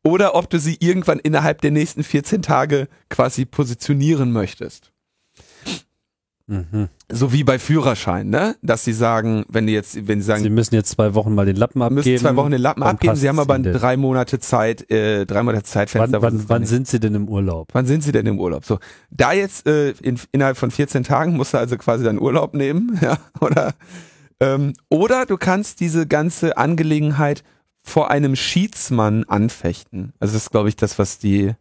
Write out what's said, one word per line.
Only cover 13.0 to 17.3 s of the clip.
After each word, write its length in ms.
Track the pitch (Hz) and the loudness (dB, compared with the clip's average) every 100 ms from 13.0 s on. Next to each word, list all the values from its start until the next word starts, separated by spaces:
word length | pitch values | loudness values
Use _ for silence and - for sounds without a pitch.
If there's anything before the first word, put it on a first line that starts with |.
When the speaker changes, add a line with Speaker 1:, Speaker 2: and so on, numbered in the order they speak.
| - | 2
Speaker 2:
passt 100 | 139 | 2
Speaker 1:
sie 60 | 139 | 2
haben 120 | 151 | 2
aber 160 | 143 135 | 2 2
Speaker 2:
Ihnen 80 | 127 | 2
Speaker 1:
ein 60 | |
Speaker 2:
das. 80 | 87 | 2
Speaker 1:
drei 160 | 120 127 | 2 2
Monate 420 | 135 131 120 127 | 2 0 0 -4
Zeit, 500 | - 120 110 117 - | -2 0 0 -2 -2
äh, 360 | 110 107 104 95 | 0 2 0 0
drei 180 | 101 | 0
Monate 200 | 117 110 - | 0 -2 -2
Zeitfenster, 560 | 107 101 123 113 107 | -2 0 0 0 2
Speaker 2:
Wann, 100 | 117 | 0
Speaker 1:
wo 40 | 113 | 0
Speaker 2:
wann, 20 | |
Speaker 1:
sie 100 | 107 | 0
Speaker 2:
wann 120 | 117 | 0
Speaker 1:
nicht 80 | 110 | 2
Speaker 2:
sind 180 | 120 131 | 0 0
Sie 140 | 120 | 0
denn 140 | 110 104 | 0 -2
im 120 | |
Urlaub? 400 | 104 | -2